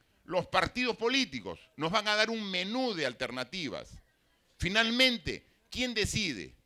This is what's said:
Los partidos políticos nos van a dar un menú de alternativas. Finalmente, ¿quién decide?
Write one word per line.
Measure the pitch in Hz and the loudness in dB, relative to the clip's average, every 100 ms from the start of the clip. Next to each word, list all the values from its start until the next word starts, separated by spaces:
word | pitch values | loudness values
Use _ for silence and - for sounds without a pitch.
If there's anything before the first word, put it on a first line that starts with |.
| _ _ | _ _
Los | - 175 - | -6 -4 0
partidos | 190 170 - 254 208 | 0 0 0 -2 0
políticos | 233 269 226 131 95 85 - - | 0 2 0 -4 -8 -10 -12 -6
nos | 156 | -2
van | 214 214 | 0 2
a | |
dar | 214 220 | 2 2
un | 226 202 | 0 -2
menú | 185 185 247 262 | -2 -2 0 0
de | 185 135 | 0 -2
alternativas. | 123 123 123 127 190 143 82 - - - _ _ _ _ - | -2 -4 -4 -6 -6 -4 -6 -8 -16 -20 _ _ _ _ -4
Finalmente, | 175 208 226 240 262 233 139 95 - _ - | 0 4 4 6 4 4 -2 -6 -8 _ -10
¿quién | 208 254 | -2 -2
decide? | 214 190 - 196 110 69 - | 2 0 2 0 -2 -6 -12